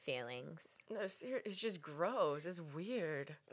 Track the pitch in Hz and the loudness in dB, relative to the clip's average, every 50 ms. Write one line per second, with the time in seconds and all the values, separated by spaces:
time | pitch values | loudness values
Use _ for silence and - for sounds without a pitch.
0 | - 139 131 123 120 120 123 123 135 151 165 160 - - - - - - 220 - | -2 0 0 0 0 -2 -4 -4 -6 -6 -8 -6 -6 -6 -6 -6 -6 -6 -4 -2
1 | 208 190 - - - 254 269 247 - 214 196 - 220 226 185 160 - 156 147 151 | -2 -2 -2 -4 -2 -2 -2 -2 0 0 0 0 0 0 0 -2 -4 -4 0 2
2 | 170 214 262 233 180 147 143 151 156 180 180 170 165 147 143 160 185 220 254 233 | 2 4 6 6 6 6 6 2 0 -2 -4 -4 -4 -4 -4 -2 -2 0 2 2
3 | 170 156 151 139 139 151 156 - _ - | 2 2 2 0 -2 -4 -8 -12 _ -8